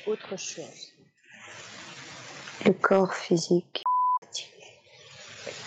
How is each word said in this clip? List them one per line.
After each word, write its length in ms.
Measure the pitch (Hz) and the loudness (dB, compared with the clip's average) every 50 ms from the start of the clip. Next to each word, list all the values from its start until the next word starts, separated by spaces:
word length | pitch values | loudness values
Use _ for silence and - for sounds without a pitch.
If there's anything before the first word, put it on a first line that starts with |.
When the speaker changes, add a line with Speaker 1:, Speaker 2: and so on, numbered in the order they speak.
| - 208 | -2 -4
Speaker 1:
autre 300 | 214 - - - 196 180 | -4 -4 -4 -8 -8 -8
chose ? 560 | - - - 170 147 - - - - - - _ - _ _ _ _ - - - - - - - - - - - - - - - - - - - - - - - - - - - - | -8 -8 -10 -10 -12 -14 -14 -18 -20 -20 -20 _ -20 _ _ _ _ -20 -20 -20 -18 -18 -16 -16 -16 -16 -16 -16 -16 -16 -16 -16 -16 -16 -16 -14 -14 -14 -14 -14 -14 -14 -8 4 6
Speaker 2:
Le 80 | 214 | 6
corps 420 | 185 - - - 196 190 190 180 - | 6 6 6 6 6 6 6 4 2
physique. 680 | - - - 185 165 - - 175 175 - - - - - 988 988 - - - 1017 1017 - | -2 2 4 4 4 6 4 4 4 2 0 -6 -4 0 2 2 4 4 2 2 0 -2
Oui. 220 | - - - - - - - - - - - _ - - - - - - - - - - - - - - - - | -6 -10 -12 -12 -12 -16 -20 -20 -20 -20 -20 _ -20 -20 -20 -20 -20 -20 -18 -18 -18 -16 -12 -12 -12 -10 -10 -12